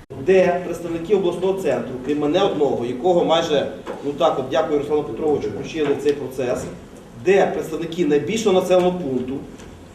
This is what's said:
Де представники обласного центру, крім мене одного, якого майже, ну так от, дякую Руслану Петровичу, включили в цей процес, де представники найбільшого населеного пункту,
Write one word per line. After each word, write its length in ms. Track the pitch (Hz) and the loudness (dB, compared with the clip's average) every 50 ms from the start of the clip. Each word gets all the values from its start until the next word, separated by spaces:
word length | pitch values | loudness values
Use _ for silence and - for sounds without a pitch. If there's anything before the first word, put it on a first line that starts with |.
| - - - 135 139 | -16 -16 -12 -4 0
Де 340 | 175 190 190 175 175 175 180 - | 4 6 6 6 4 2 0 -2
представники 500 | 170 170 170 170 170 165 165 165 170 214 | -4 -6 -6 -6 -6 -6 -6 0 2 2
обласного 380 | 190 - 175 170 - 180 190 185 | 2 2 0 0 0 0 0 0
центру, 400 | - - 151 127 123 117 123 127 127 127 | 0 0 0 0 0 -2 -6 -8 -6 -4
крім 120 | 143 147 147 | -2 -2 0
мене 220 | 147 147 151 185 | 0 2 2 2
одного, 440 | 202 190 - 147 147 135 117 113 120 | 2 2 2 2 2 2 2 0 -2
якого 380 | 120 123 123 - 185 180 170 151 | -4 -4 -2 0 2 4 4 4
майже, 420 | 143 160 165 160 160 151 135 - - - - - - - - - | 4 2 2 2 2 0 0 0 -2 -6 -10 -10 -12 -10 -6 -6
ну 80 | 143 143 | -6 -2
так 260 | - 170 156 - 139 | 2 2 2 2 0
от, 60 | 127 123 | -2 -2
дякую 280 | 139 165 156 - 151 143 | 0 0 0 2 0 0
Руслану 240 | - - 151 151 143 | 0 0 0 -2 -2
Петровичу, 460 | - - - 160 151 143 135 - 139 | -4 -6 -2 0 0 0 0 0 -4
включили 460 | 127 135 139 - - 160 147 143 143 | -6 -6 -8 -8 -4 -2 0 0 0
в 80 | 135 - | 2 2
цей 100 | 147 143 | 0 0
процес, 520 | - 127 123 - - 127 120 123 - - - - - - - - - - - - 120 117 | 0 -4 -8 -6 -4 -2 -2 -2 -4 -6 -8 -12 -14 -18 -20 -20 -20 -20 -20 -18 -2 2
де 220 | 175 196 190 156 | 4 4 4 4
представники 600 | - - - - - 160 151 165 160 165 170 175 | 2 0 -4 -6 -6 -6 -6 -6 -6 -2 0 2
найбільшого 540 | 147 147 143 - - 208 226 - 214 185 185 | 2 2 2 2 0 -2 0 2 4 4 4
населеного 380 | 180 - 180 185 180 180 180 180 | 4 4 4 4 4 2 0 -2
пункту, 360 | 156 135 127 123 - 123 135 147 - - - - - - - - - - - | -4 -4 -2 -4 -4 -4 -6 -8 -10 -12 -16 -18 -18 -18 -20 -20 -20 -20 -20